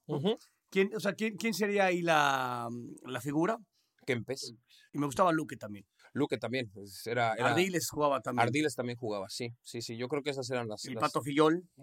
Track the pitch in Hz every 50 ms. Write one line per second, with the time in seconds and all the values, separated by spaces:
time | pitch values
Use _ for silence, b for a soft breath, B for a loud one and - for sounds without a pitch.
0 | _ - 151 143 143 202 233 - b b b b b _ - 190 196 208 214 208
1 | 170 202 185 - 220 226 214 - 202 226 202 180 214 202 202 202 190 185 180 180
2 | 170 165 160 151 143 143 135 131 131 123 123 120 120 120 120 120 117 - - -
3 | - 127 127 123 127 147 143 156 170 190 226 240 202 _ _ _ _ _ _ _
4 | - - 127 117 98 - 131 - - 127 117 - _ b b b b b b 143
5 | 147 143 131 - 190 175 160 160 151 - 135 113 - 104 104 98 - _ _ b
6 | b b b 120 147 - - 110 - 110 120 131 123 104 95 104 98 101 98 -
7 | - - 120 123 120 113 110 110 123 139 143 165 185 196 175 160 - - - 147
8 | 147 143 139 127 - 135 127 120 117 123 123 147 151 147 - - 123 123 120 117
9 | 123 107 104 101 95 98 - - 123 117 117 _ - - - 120 113 - 117 113
10 | 123 127 151 143 127 143 135 135 127 117 131 123 120 110 107 - - 135 123 113
11 | - 147 - 160 113 147 139 147 156 156 165 180 175 - _ -